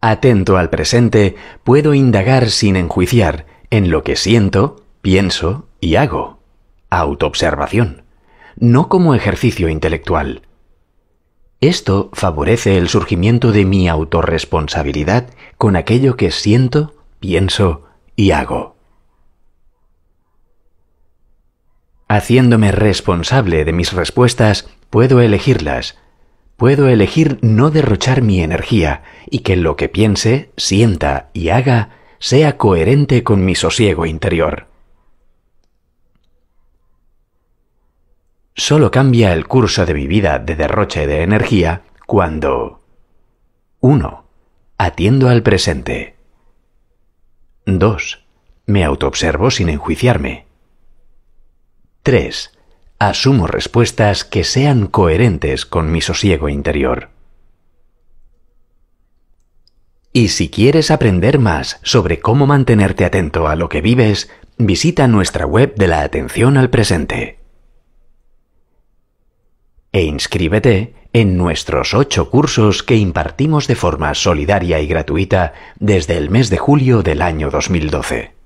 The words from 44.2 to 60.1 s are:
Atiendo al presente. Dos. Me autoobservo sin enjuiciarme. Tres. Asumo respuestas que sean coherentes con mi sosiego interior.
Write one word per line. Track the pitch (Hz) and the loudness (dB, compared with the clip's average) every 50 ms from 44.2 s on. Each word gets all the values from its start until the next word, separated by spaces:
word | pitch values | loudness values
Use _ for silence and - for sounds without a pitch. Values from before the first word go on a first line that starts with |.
| _ _ _ _ _ _ _ _ _ _ _ _ | _ _ _ _ _ _ _ _ _ _ _ _
Atiendo | - 92 - - 85 101 127 135 131 127 | -4 -4 -2 -2 0 0 2 2 4 4
al | 123 117 113 | 4 4 4
presente. | 113 98 90 - - 80 67 62 65 65 - - - _ _ _ _ _ _ _ _ _ _ _ _ _ _ _ _ _ _ _ _ _ _ _ _ _ _ _ _ _ _ _ | 2 0 2 0 -2 -4 -4 -6 -8 -8 -8 -10 -12 _ _ _ _ _ _ _ _ _ _ _ _ _ _ _ _ _ _ _ _ _ _ _ _ _ _ _ _ _ _ _
Dos. | - 98 90 85 107 107 - - - - - _ _ _ _ _ _ _ _ _ | -4 0 2 2 2 0 -2 -6 -10 -12 -16 _ _ _ _ _ _ _ _ _
Me | - 101 101 90 | 0 0 2 2
autoobservo | 76 69 67 - 69 69 - - 82 78 76 - 127 | 0 -2 -2 -2 -4 -4 -2 -4 -4 -2 0 0 -2
sin | 127 - 101 82 | 0 0 -2 -2
enjuiciarme. | 78 73 - - 82 - - 123 120 90 71 65 64 - - _ _ _ _ _ _ _ _ - - - _ - _ _ _ _ _ _ - _ _ _ _ _ _ _ _ _ _ _ _ | -2 -4 -4 -6 -6 -2 0 0 0 0 -2 -6 -8 -10 -16 _ _ _ _ _ _ _ _ -20 -20 -20 _ -20 _ _ _ _ _ _ -20 _ _ _ _ _ _ _ _ _ _ _ _
Tres. | - 131 110 - 78 - - - - _ _ _ _ _ _ _ - _ _ | 0 0 0 -2 -2 -8 -12 -14 -14 _ _ _ _ _ _ _ -20 _ _
Asumo | 104 101 90 - - 131 139 127 87 - | -2 -2 -2 0 0 2 2 2 2 0
respuestas | - - - - - 117 120 113 - - 113 104 98 - - | -4 -6 -8 -4 0 0 0 0 0 0 0 0 0 -2 -6
que | - - - 85 | -6 -4 -4 -4
sean | - - 127 135 147 139 123 104 92 | -2 -2 0 2 2 2 2 0 0
coherentes | - - 98 85 78 87 117 120 92 73 - 73 67 65 - | 0 0 2 2 2 2 2 2 0 0 -4 -4 -4 -6 -8
con | - - 85 82 78 | -6 -4 -4 -2 -2
mi | 80 82 | -2 -2
sosiego | 80 - 85 - - 101 90 73 73 73 | -2 -4 -6 -2 0 0 0 0 -2 -4
interior. | 71 71 69 78 73 73 67 64 62 60 - - _ _ - _ - _ _ _ _ _ _ _ _ _ _ _ _ _ _ _ - - - - _ _ _ _ _ _ _ _ _ _ _ _ _ _ _ _ _ _ _ _ _ _ _ _ _ _ _ _ _ _ _ _ _ _ _ _ | -6 -4 -4 -4 -2 -2 -2 -2 -4 -6 -8 -16 _ _ -20 _ -20 _ _ _ _ _ _ _ _ _ _ _ _ _ _ _ -20 -20 -20 -20 _ _ _ _ _ _ _ _ _ _ _ _ _ _ _ _ _ _ _ _ _ _ _ _ _ _ _ _ _ _ _ _ _ _ _ _